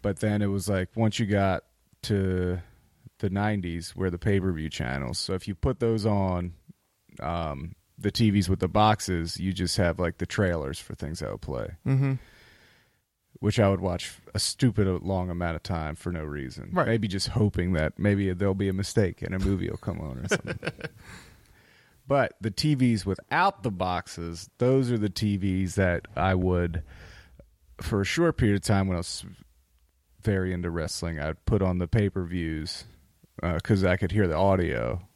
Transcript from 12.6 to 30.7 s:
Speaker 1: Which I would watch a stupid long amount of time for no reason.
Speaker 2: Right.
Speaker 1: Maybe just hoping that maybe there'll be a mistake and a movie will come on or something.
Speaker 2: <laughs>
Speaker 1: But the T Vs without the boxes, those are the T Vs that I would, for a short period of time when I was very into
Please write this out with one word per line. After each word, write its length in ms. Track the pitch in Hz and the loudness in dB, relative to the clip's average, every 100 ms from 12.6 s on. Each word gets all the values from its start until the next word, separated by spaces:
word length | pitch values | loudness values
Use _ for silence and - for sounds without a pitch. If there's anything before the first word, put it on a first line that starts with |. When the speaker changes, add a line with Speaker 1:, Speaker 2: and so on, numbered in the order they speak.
| _ _ _ _ _ _ _ - | _ _ _ _ _ _ _ -4
Speaker 1:
Which 180 | 101 104 | 0 4
I 80 | 101 | 4
would 100 | 95 | 4
watch 320 | 95 87 - - - | 0 -4 -8 -14 -6
a 40 | - | -4
stupid 480 | - - 127 104 95 90 | -4 2 2 4 0 0
long 280 | 90 95 90 | -2 -2 -2
amount 260 | 87 87 80 | -2 -2 -4
of 60 | |
time 340 | - 87 78 78 | -4 -6 -4 -6
for 160 | - | -6
no 120 | 85 | -6
reason. 460 | 76 73 65 - 50 | -6 -8 -8 -10 -4
Speaker 2:
Right. 140 | 180 156 | -2 2
Speaker 1:
Maybe 220 | 113 101 | 2 0
just 200 | 95 - | -2 -2
hoping 440 | - 104 - 90 | 2 2 2 0
that 260 | 85 78 - | 2 0 0
maybe 320 | 101 101 98 | 2 2 0
there'll 200 | 90 101 | 0 0
be 140 | 95 98 | 0 0
a 40 | |
mistake 480 | 95 95 - 95 - | 0 0 2 0 -2
and 120 | 85 | -6
a 40 | 92 | -2
movie 320 | 95 98 85 | 0 0 -2
will 80 | - | -4
come 200 | - 82 | -6 -6
on 180 | 73 64 | -8 -8
or 100 | - | -2
something. 300 | 208 - - | -2 -2 -8
Speaker 2:
<laughs> 300 | - - - - - - - - _ - _ _ _ _ - | -8 -8 -14 -14 -20 -20 -20 -20 _ -20 _ _ _ _ 0
Speaker 1:
But 280 | 139 120 - | 2 2 -2
the 100 | - | -6
T 240 | - 151 | 0 2
Vs 320 | 139 127 110 95 | 4 4 4 0
without 560 | 95 - 143 190 - | -4 -2 2 2 0
the 80 | 127 | -6
boxes, 800 | 92 90 90 - - 85 85 - _ | -2 -2 -2 -6 -10 -10 -10 -14 _
those 320 | 123 135 123 | 2 4 2
are 80 | 120 | 0
the 100 | 104 | 0
T 260 | - 107 101 | 0 0 0
Vs 400 | 95 92 95 95 | 0 0 0 2
that 300 | 95 85 - - | 2 2 -4 -2
I 180 | 92 | 2
would, 480 | 92 92 90 87 82 - - - - - - - _ _ - | 2 2 2 0 -4 -10 -18 -20 -20 -20 -20 -20 _ _ -12
for 200 | - 104 | -2 0
a 40 | |
short 320 | 98 - 170 - | 0 2 2 4
period 200 | 107 101 | 2 2
of 60 | |
time 260 | - 101 95 | 2 2 2
when 80 | 87 | -2
I 40 | |
was 240 | 85 - 92 92 - _ _ _ _ _ _ _ | -4 -10 -12 -18 -20 _ _ _ _ _ _ _
very 300 | - 98 92 | 0 0 0
into 180 | 90 87 | -2 -2